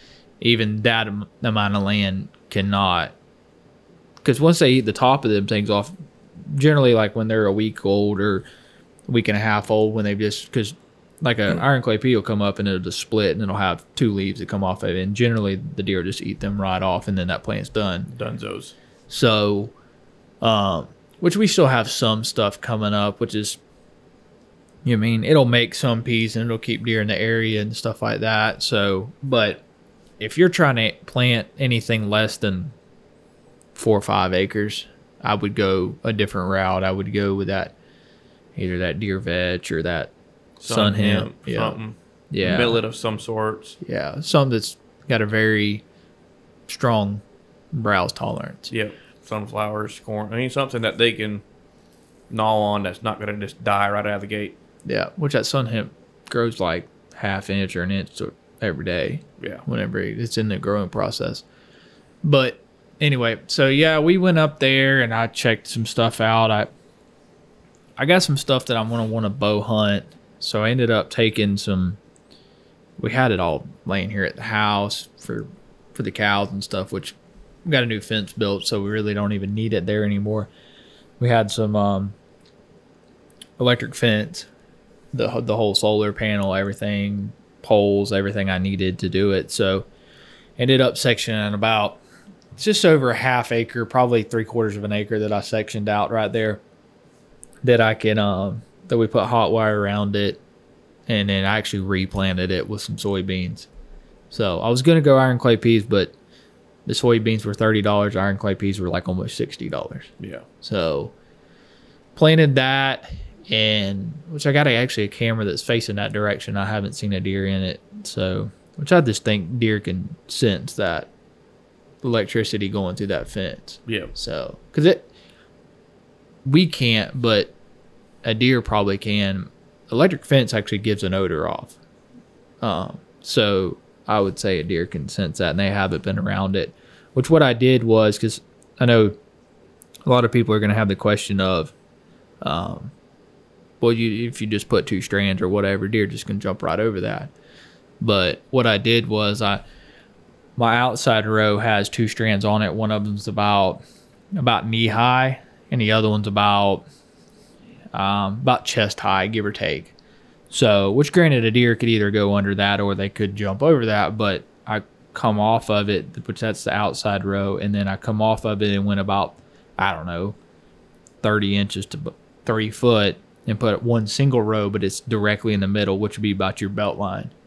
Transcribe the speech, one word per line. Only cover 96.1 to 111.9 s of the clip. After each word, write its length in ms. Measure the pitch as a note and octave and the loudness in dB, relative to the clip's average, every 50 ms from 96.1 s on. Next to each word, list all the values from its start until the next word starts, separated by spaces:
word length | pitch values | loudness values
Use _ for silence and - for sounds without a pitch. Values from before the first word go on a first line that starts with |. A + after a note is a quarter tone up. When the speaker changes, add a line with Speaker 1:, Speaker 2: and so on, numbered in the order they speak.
Speaker 1:
right 200 | A#2 A2 G#2+ G2+ | 0 -2 -2 0
there 300 | F2+ A2+ A2 G#2+ G#2 F#2+ - _ _ _ _ _ _ _ _ _ _ _ _ _ - _ - - - - - | 0 0 0 -2 -2 -6 -10 _ _ _ _ _ _ _ _ _ _ _ _ _ -20 _ -20 -20 -16 -4 2
that 160 | B2 A#2+ A#2 | 4 4 6
I 120 | A2+ A2 A2 | 6 4 2
can, 240 | A2 - A2 G#2+ | 2 0 2 2
um, 440 | A2 G#2 G2+ F#2+ F#2 G2 G2 - A2+ - - _ _ - | 2 2 2 0 0 -2 -4 -4 -8 -12 -16 _ _ -6
that 100 | - B2 | -2 2
we 80 | A#2 A2+ | 2 2
put 180 | A2 - A#2+ G2 | 2 2 0 0
hot 260 | A2 B2 A2+ G#2+ E2 | 2 2 2 2 4
wire 280 | A2 A2+ A2 G#2+ G#2+ G#2 | 2 2 2 2 2 0
around 360 | G2+ G2+ G2+ G#2 G#2 G2+ G2+ | 0 0 0 0 -2 -2 0
it. 240 | G2+ G2+ F#2+ - - - _ _ _ _ _ _ _ _ _ _ _ _ | 0 -2 -2 -4 -6 -14 _ _ _ _ _ _ _ _ _ _ _ _
And 220 | - A#2 G#2 G2+ G2+ | -4 -2 0 0 0
then 140 | G2 F#2+ F#2+ | 0 0 0
I 120 | G2 G#2+ | 0 0
actually 240 | A2 G2+ - - G2+ | 0 -2 -4 -6 -6
replanted 720 | F#2 F#2+ G2 F#2 F#2+ F2+ - G2 G2 F#2+ F#2 F#2 F#2 F#2 | -2 -2 -2 -2 -2 -2 -2 -2 -2 0 0 -2 -2 -2
it 160 | F#2+ F2 - - | -2 -2 -4 -4
with 120 | G#2+ G2 | -8 -10
some 140 | - - - | -8 -10 -10
soybeans. 720 | - - G2+ G2 F#2+ F#2 F#2+ F#2+ F#2 F2+ F2+ - - - - - - - - - - - - - - _ _ | -6 -4 -2 -2 -2 -2 -4 -4 -4 -4 -6 -8 -12 -16 -20 -20 -20 -20 -20 -20 -20 -20 -20 -20 -20 _ _
So 300 | - - A2+ F#2+ E2+ - | -4 -2 -2 0 0 -2
I 80 | - A2+ | 0 0
was 120 | B2 B2+ | 0 2
gonna 200 | B2+ E3 E3 D#3+ | 4 4 4 6
go 160 | C#3 C#3+ C3+ | 6 6 6
iron 200 | C3 C3 C3 B2 | 6 6 4 2
clay 200 | A#2+ - B2+ A2+ | 2 4 2 2
peas, 260 | G#2+ - A#2 A#2 A2 G#2 | 4 4 4 4 4 2
but 300 | A#2+ G#2+ G2 F2+ - - - _ _ _ - _ _ _ _ _ _ _ _ _ | 2 2 0 0 0 -4 -16 _ _ _ -20 _ _ _ _ _ _ _ _ _
the 80 | F#2+ G#2 | -6 -4
soybeans 520 | - - A#2+ A#2 A2+ G#2+ A2+ A2 G#2+ - | 0 4 4 4 4 2 0 -2 0 -2
were 80 | G#2+ G2+ | -4 -2
thirty 300 | - A2+ A2 A2 G#2+ G2+ | 2 2 4 4 4 4
dollars, 320 | G#2 G#2 G2+ G2+ G#2 A#2 | 2 2 2 2 0 0
iron 220 | F#2 F#2+ G2+ G2 | 0 0 0 0
clay 180 | G2 - G2+ F#2+ | -2 -2 -2 -2
peas 240 | - G2+ G2 F#2+ G#2 | 0 -2 -2 -2 -2
were, 100 | F2+ F2+ | -4 -2
like, 180 | - F2+ - | -2 -2 -2
almost 280 | F#2 F2+ F#2 G2+ - - | -2 -4 -4 -4 -6 -4
sixty 320 | - - - - - - - | -6 -6 -6 -6 -10 -10 -8
dollars. 360 | - B1 - - - - - - - - | -6 -8 -8 -8 -12 -14 -16 -18 -18 -16
Speaker 2:
Yeah. 200 | - - C#2+ - - _ _ _ | -14 -14 -14 -14 -16 _ _ _
Speaker 1:
So 520 | - - A2+ G2 E2+ D#2+ D2 C#2 - - - _ _ _ _ _ _ _ - _ _ _ - _ - - | -10 -4 -2 -2 0 0 -2 -2 -4 -6 -12 _ _ _ _ _ _ _ -20 _ _ _ -20 _ -20 -20